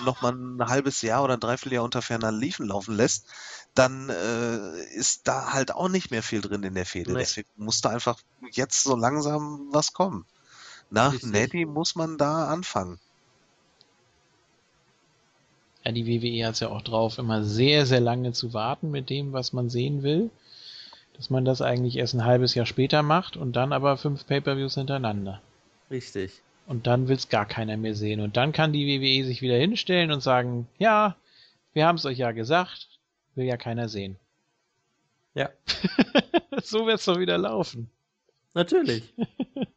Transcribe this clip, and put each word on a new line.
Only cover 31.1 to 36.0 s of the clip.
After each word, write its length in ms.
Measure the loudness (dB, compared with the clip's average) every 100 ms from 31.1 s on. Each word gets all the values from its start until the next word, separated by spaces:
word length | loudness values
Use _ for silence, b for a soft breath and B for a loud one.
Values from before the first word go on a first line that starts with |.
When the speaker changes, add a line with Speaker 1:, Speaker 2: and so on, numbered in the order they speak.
| 0 b b b b _
Speaker 3:
wir 120 | 2 4
haben's 200 | 4 0
euch 120 | -2
ja 140 | -2
gesagt, 560 | -2 2 2 2 -6 -18 _ _ _ _
will 100 | -4
ja 140 | -2 -2
keiner 300 | -4 -4 -4
sehen.“ 260 | -6 -8 -12 _ _ _ _ _ _ _ _ _ _ _
Speaker 2:
Ja. 160 | -4 -4 -6 -8
Speaker 3:
<laughs> 960 | -4 -2 2